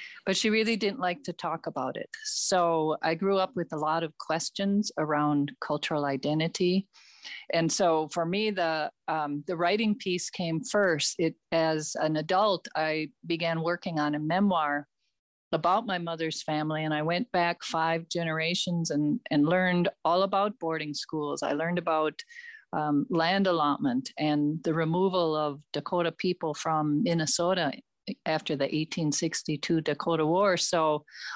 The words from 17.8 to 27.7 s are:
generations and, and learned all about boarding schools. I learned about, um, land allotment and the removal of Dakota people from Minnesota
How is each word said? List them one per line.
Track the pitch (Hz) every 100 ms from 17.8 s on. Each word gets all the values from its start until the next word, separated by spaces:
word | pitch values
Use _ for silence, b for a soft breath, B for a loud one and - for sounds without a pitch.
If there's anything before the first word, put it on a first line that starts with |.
| 160 165 165
generations | 170 165 160 165 180 180 170 165
and, | 143 151 - -
and | 151 151
learned | 180 185 175 175 -
all | 160 180
about | 196 196 208 208
boarding | 165 160 151
schools. | 143 - 156 147 143
I | -
learned | 147 165 175
about, | 170 160 156 - - B B B B
um, | 160 151 143 -
land | 165 165 196 190
allotment | 170 147 139 139 123 - -
and | 151 147 147 160
the | 165
removal | 160 160 175 190 185 165 156
of | 151 143 -
Dakota | 147 - 175 170
people | - 185 175 160
from | 147 160 156 151 147
Minnesota | 175 165 156 - 170 185 147